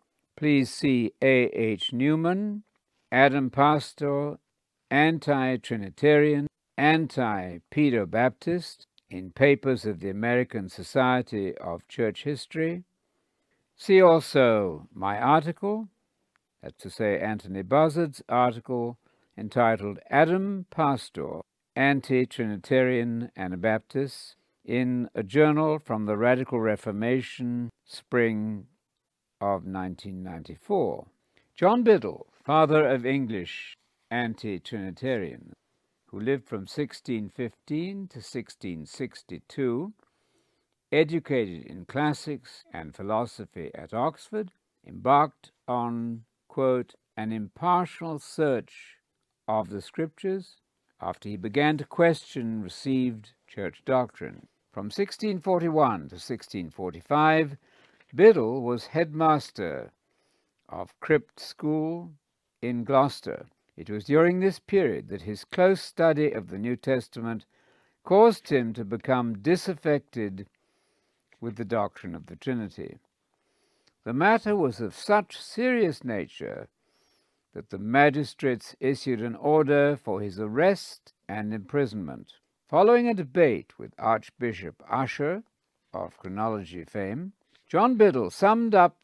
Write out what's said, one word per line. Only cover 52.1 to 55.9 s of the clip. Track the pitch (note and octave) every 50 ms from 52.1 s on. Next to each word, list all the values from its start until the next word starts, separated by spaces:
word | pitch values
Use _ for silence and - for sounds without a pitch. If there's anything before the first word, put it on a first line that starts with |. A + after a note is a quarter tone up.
| E3 - - - - C#3 A#2 A2+ A2+ A2
received | G2+ F2+ - - - C3+ C3 C3 B2+ B2 A2+ G#2+ G#2 - _ _ _ _
church | - - G2 E2+ - - -
doctrine. | - C3 B2+ B2 G#2 - - E2+ A#1+ G1+ G1+ - - _ _ _ _
From | - G#2 G2+ G#2+
sixteen | - - G3+ G3 - - G#3+ G#3+ G3 F3+
forty-one | - G3 F#3 E3+ E3 E3+ D#3 D#3 D3 B2